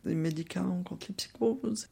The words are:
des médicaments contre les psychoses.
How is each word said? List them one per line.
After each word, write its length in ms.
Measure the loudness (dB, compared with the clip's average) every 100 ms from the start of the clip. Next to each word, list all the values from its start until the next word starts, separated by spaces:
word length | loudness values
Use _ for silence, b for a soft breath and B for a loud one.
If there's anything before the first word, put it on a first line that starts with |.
des 120 | 2 2
médicaments 680 | 2 0 -4 -2 0 0
contre 240 | -2 -8 -8
les 80 | -8
psychoses. 720 | -8 2 2 2 0 -2 -6